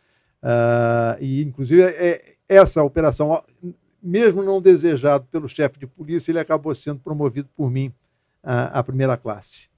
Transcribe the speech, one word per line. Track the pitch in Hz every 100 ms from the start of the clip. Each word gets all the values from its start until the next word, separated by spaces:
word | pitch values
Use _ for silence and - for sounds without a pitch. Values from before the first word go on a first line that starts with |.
| _ _ _ _
Ah, | 123 120 117 117 117 117 117 113
e, | 139 135
inclusive, | 147 127 131 170
é, | 185 156 175 165 - _ -
essa | 196 180 160
operação, | 143 165 156 123 151
ó, | 160 - _ 175 - _ _
mesmo | 180 196 226 185
não | 196 196
desejado | 185 170 170 139 143 143 127
pelo | 160 143
chefe | - 143 -
de | 131
polícia, | - 151 170 -
ele | 165
acabou | 160 156 151 143
sendo | 151 139
promovido | - 151 143 123 139 -
por | 135
mim | 131 135 - _ _ _ _
à, | - 123 123 131
à |
primeira | 127 131 131 120
classe | 113 104 - - -